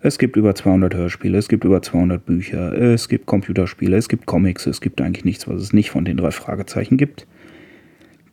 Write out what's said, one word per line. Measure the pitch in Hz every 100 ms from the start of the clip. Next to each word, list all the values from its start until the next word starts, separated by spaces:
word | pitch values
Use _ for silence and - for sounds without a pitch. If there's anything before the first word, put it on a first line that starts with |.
Es | 151 -
gibt | 123 110
über | 107
zweihundert | 95 101 95 92
Hörspiele, | 92 87 - 98 92
es | 113
gibt | 113
über | 95 92
zweihundert | - 85 90 90 -
Bücher, | 87 95 - 90
es | - 120 113 -
gibt | 117 -
Computerspiele, | 104 - 95 90 - 95 92
es | 113
gibt | 110 -
Comics, | 87 95 85 -
es | -
gibt | - -
eigentlich | 71 92
nichts, | - - -
was | 90
es | 98
nicht | 107 104
von | -
den | 98 -
Drei | 90
Fragezeichen | - - - 95 - 101 131
gibt. | 143 - - _ - - - - _ _ _ _ _